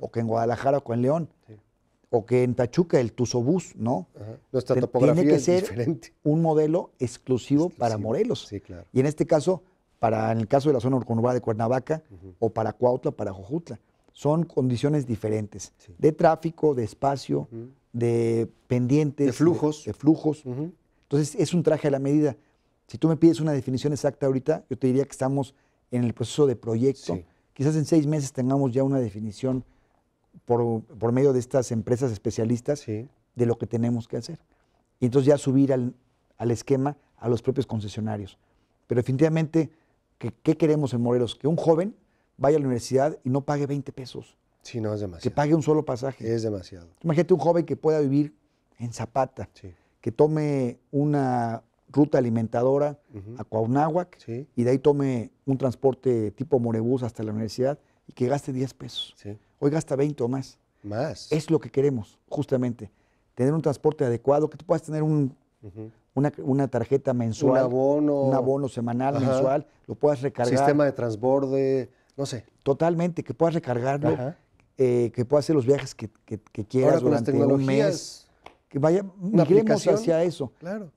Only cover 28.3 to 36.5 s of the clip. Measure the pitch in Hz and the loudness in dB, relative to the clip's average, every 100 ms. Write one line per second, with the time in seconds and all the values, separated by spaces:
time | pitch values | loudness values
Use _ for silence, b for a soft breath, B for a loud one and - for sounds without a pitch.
28.3 | - 127 139 135 120 135 135 117 104 110 | -4 0 0 0 0 0 0 -2 -6 -10
29.3 | 101 131 131 - _ _ _ _ _ _ | -6 -4 -4 -6 _ _ _ _ _ _
30.3 | - - 120 120 113 - 107 117 123 143 | -12 -2 0 2 -2 -6 -4 0 4 4
31.3 | 127 120 139 117 113 104 120 135 104 117 | 4 0 -2 0 -2 0 0 0 -2 -4
32.3 | 113 110 120 - 147 - 107 135 _ _ | -2 0 0 -2 -4 -6 -8 -10 _ _
33.3 | - 120 117 110 120 120 120 113 127 120 | -2 0 0 -2 -2 0 -2 -4 -8 -10
34.3 | 165 _ _ _ _ _ _ 123 135 135 | -14 _ _ _ _ _ _ 0 4 4
35.3 | 143 139 131 139 131 123 - _ _ _ | 4 4 2 4 2 -2 -6 _ _ _
36.3 | - 117 | -6 -4